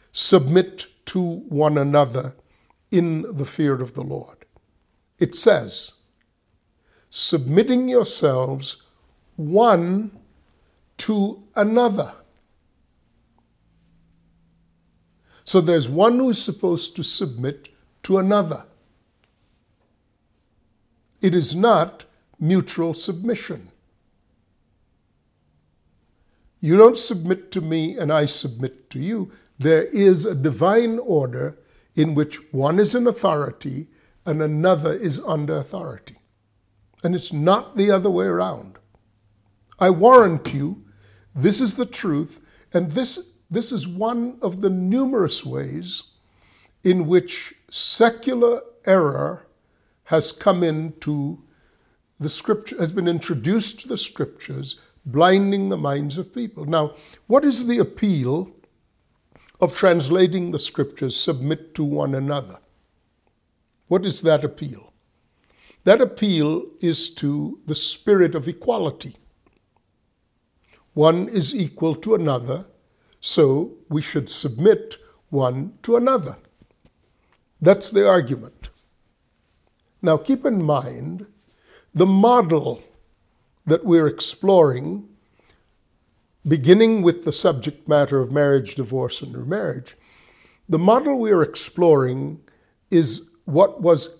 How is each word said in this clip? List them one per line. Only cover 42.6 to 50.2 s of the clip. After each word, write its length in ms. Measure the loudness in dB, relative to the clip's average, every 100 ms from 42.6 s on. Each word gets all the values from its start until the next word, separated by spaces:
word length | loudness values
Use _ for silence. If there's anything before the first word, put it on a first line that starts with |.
| _
and 200 | -4 -4
this, 460 | -2 -2 -4 -6 _ -8
this 220 | -4 -4
is 160 | -4 -6
one 500 | -6 -4 -4 -6 -6
of 200 | -8 -4
the 100 | -2
numerous 760 | -2 0 0 0 0 -2 -4
ways 600 | -6 -8 -8 -10 -10 -12 -12 _ _ _ _ _ _ _
in 220 | 0 0 2
which 480 | 0 0 -8 -14 -20 _
secular 920 | -4 -2 2 2 0 -4 0 0 0 -6 -8
error 640 | 2 2 2 -2 -6 -8 _ _ _ _ _ _
has 260 | -2 0